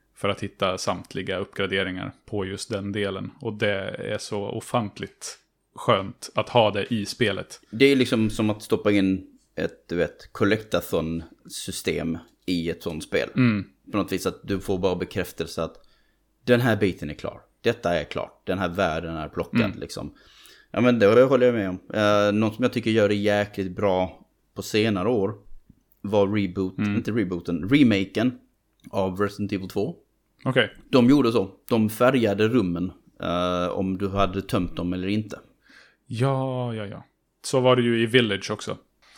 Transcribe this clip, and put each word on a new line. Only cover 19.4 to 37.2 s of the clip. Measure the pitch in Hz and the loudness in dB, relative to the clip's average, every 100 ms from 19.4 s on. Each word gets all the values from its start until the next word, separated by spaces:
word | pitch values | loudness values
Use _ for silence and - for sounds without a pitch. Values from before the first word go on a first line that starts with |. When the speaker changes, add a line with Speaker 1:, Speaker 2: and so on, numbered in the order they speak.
| 82 - | -4 0
Speaker 1:
Mm. | 110 - | -2 -4
Speaker 2:
liksom. | - - 73 - _ - - - _ | -10 -10 -12 -14 _ -20 -20 -20 _
Ja, | - | 0
men | 123 120 | 2 6
det, | 101 | 6
det | 113 | 8
håller | 131 131 123 | 6 6 4
jag | |
med | 117 95 | 2 -2
om. | 90 - | -4 -6
Eh, | 107 104 104 104 | 0 4 4 4
något | 104 110 | 2 0
som | 110 | 0
jag | 123 | -2
tycker | 123 117 | -2 0
gör | 110 104 | 2 4
det | |
jäkligt | 104 101 104 104 - 95 95 | 2 2 2 0 -4 -6 0
bra | 101 92 92 - - _ _ | 2 2 0 -4 -20 _ _
på | - | -14
senare | - 110 110 98 98 | -2 0 2 2 0
år | 123 98 110 - - _ - _ _ | 2 0 -4 -14 -20 _ -20 _ _
var | 101 104 98 107 | -2 2 2 2
reboot, | 98 87 95 - | -2 -2 -4 -2
Speaker 1:
Mm. | 104 104 | -2 0
Speaker 2:
inte | 117 | -2
rebooten, | 113 92 90 85 85 90 | -2 -2 -4 -4 -4 2
remaken | 143 127 98 95 - 120 123 _ _ _ _ - | 6 6 4 0 0 -2 -2 _ _ _ _ -8
av | 104 95 92 | -2 -2 0
Resident | 101 - 101 | -2 -2 -4
Evil | 98 92 | -4 -4
två. | 104 113 175 _ _ _ _ | -4 -4 -6 _ _ _ _
Speaker 1:
Okej. | - 131 104 - - | -2 0 0 -2 0
Speaker 2:
De | 135 120 | 4 6
gjorde | 143 120 | 6 4
så. | 117 95 - - | 2 -2 -6 -2
De | 117 107 | 2 2
färgade | - 123 135 107 101 110 | 4 4 4 2 2 2
rummen, | 123 92 87 90 - _ - | 2 0 -2 -6 -8 _ -10
eh, | 87 87 90 90 90 | -4 -2 -2 0 -2
om | 92 95 95 | -2 -4 -2
du | 98 | -2
hade | 95 98 95 | 0 0 -2
tömt | 92 110 87 - | -2 -2 -2 -4
dem | 87 | -4
eller | 90 92 | -4 -2
inte. | 104 107 - - _ _ - _ _ - | -2 -4 -10 -18 _ _ -20 _ _ -10
Speaker 1:
Ja, | 113 131 135 131 127 120 | -2 0 0 -2 -4 -4
ja, | 113 101 | -6 -8
ja. | - - _ | -12 -18 _